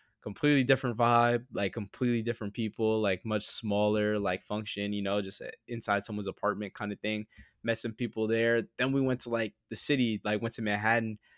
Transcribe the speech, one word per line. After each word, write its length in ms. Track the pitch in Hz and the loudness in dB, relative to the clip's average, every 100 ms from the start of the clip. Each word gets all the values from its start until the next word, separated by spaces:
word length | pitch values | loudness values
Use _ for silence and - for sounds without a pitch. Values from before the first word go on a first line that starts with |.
| _ _ | _ _
completely 420 | 110 101 147 143 | -12 0 2 4
different 340 | 127 131 127 113 | 6 4 2 2
vibe, 480 | 120 120 120 120 123 | 6 6 6 2 -2
like, 220 | 107 98 | -2 -2
completely 480 | 110 101 - 123 120 | -2 -8 -2 0 0
different 320 | 113 113 101 | -2 -4 -6
people, 480 | 110 110 - 110 110 | -4 -4 0 0 2
like, 240 | 104 95 113 | 2 0 -2
much 200 | 107 - | -2 -2
smaller, 720 | - 110 104 107 107 104 107 | -4 0 2 4 2 2 0
like, 240 | 101 95 | 0 -2
function, 500 | - 107 107 - 101 | -4 -6 -6 -6 -4
you 80 | 104 | -2
know, 200 | 98 104 | -2 -2
just, 200 | 95 - | -2 -8
uh, 80 | 57 - - | -12 -14 -10
inside 360 | 117 - 104 104 | -8 0 0 0
someone's 220 | 104 98 | -6 -6
apartment 460 | - 101 101 104 - | -4 -4 -2 -6 -6
kinda 200 | 104 101 | -8 -4
thing. 300 | 107 107 110 - - _ | -4 -4 -8 -16 -20 _
Met 160 | 117 113 | -4 -4
some 140 | 113 | -4
people 340 | 110 120 113 110 | -4 -6 -2 0
there. 340 | 113 117 117 104 - | 2 2 2 -2 -2
Then 160 | 131 | 0
we 80 | 135 | 2
went 200 | 131 127 | 0 -2
to, 80 | 120 | -2
like, 260 | 117 107 _ - | -4 -4 _ -10
the 60 | 107 | -4
city, 460 | - 143 120 107 | 0 2 2 0
like, 180 | 104 107 | -2 -2
went 120 | 113 - | -2 -4
to 60 | |
Manhattan, 580 | 107 104 107 117 113 107 _ | -2 0 2 2 0 -8 _